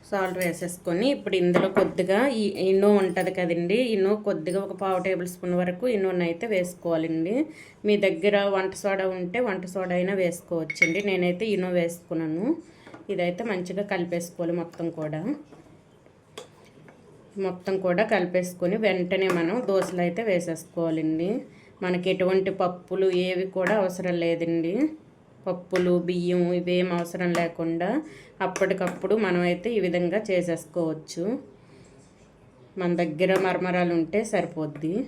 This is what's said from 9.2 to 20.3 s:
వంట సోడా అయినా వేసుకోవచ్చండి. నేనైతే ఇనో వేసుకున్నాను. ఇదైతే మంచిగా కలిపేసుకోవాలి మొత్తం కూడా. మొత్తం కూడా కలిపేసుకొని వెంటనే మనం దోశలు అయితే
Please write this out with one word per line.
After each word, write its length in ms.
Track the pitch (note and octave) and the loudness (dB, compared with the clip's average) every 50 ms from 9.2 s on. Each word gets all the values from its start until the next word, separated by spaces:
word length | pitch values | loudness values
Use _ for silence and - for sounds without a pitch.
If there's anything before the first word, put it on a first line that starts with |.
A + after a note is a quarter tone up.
| F3+ F3 F3+ A#3 B3 | -6 -4 -2 -2 -2
వంట 180 | A#3 F#3+ F#3 F3+ F3+ - | 0 -2 -4 -6 -6 -6
సోడా 200 | G3 F#3 F3+ F3+ F3+ | -6 -4 -2 0 0
అయినా 160 | F3+ F#3 G3+ F#3+ F#3 | 0 0 2 2 0
వేసుకోవచ్చండి. 760 | E3+ E3+ E3+ - - F3 E3 D#3+ D3+ - - - E3 E3 F#3+ G3+ G3+ | 0 0 -4 -8 -6 -4 -4 -4 -4 -2 -2 0 0 0 0 0 0
నేనైతే 380 | F#3+ F3+ F3+ F3 F3 F3+ A3+ A3+ G3+ | 0 2 2 2 0 0 0 0 0
ఇనో 140 | F#3 F3+ F3+ F3+ F3 | 0 0 0 2 0
వేసుకున్నాను. 680 | E3+ E3+ E3+ - - - E3+ D#3+ E3 D#3 D#3 E3 G3 B3+ E4 - - - - - - - - - - - G3+ | 0 0 -4 -8 -10 -6 -4 -4 -2 -2 -2 -2 0 0 -2 -2 -4 -18 -20 -20 -20 -20 -20 -20 -8 -6 -2
ఇదైతే 320 | F3 F3 F3 F3+ F3+ A3+ A#3 G3+ | -2 0 -2 -2 -2 -4 -4 -2
మంచిగా 320 | F#3 F3+ F3+ F#3 F#3+ G3+ G3+ G3 | -4 -4 -4 -4 -4 -4 -2 -2
కలిపేసుకోవాలి 640 | F3+ F3 F3 F3 F3 F3 - - - F3 E3 E3+ F3 E3+ | -4 -2 -2 -2 -4 -4 -6 -8 -6 -4 -2 -2 -2 -4
మొత్తం 260 | E3+ - - E3+ E3 E3 E3 | -6 -8 -6 -6 -6 -4 -4
కూడా. 240 | D#3 D3+ D3+ D#3 D#3+ A3+ D4+ D4 - - - - - - - - - _ _ - _ - _ - _ _ - - - - - - - - - - - - - - - - - - - - - G3+ F#3+ | -6 -4 -4 -4 -4 -4 -6 -6 -8 -20 -20 -20 -20 -20 -20 -20 -20 _ _ -20 _ -20 _ -20 _ _ -20 -20 -20 -20 -20 -20 -20 -20 -20 -20 -20 -20 -20 -20 -20 -20 -20 -20 -20 -16 -8 -4 -4
మొత్తం 300 | F#3 F3 F3+ - - F#3+ F#3 F#3 | -4 -4 -6 -4 -4 -2 0 0
కూడా 180 | F#3 F3 F3 A3 A3 A3+ | 0 2 2 2 2 2
కలిపేసుకొని 640 | G3 F3+ F3 - F3+ F3+ F3+ - - F#3 F3 F#3+ A3 G#3+ | 0 0 2 0 0 -2 -2 -6 -2 -2 0 0 2 2
వెంటనే 440 | G3+ F#3 F#3 F3+ F3 F#3+ F#3 F#3+ F#3+ F3+ F3 | 2 2 2 0 0 0 0 2 2 2 2
మనం 160 | E3 E3 F#3+ B3 B3+ G3 | 2 0 0 0 0 2
దోశలు 320 | G3 F#3+ F3 F3+ F3+ F3+ F3 | 2 2 2 0 0 0 0
అయితే 180 | F3 F3 F#3+ A#3 A3 | 0 0 -2 0 2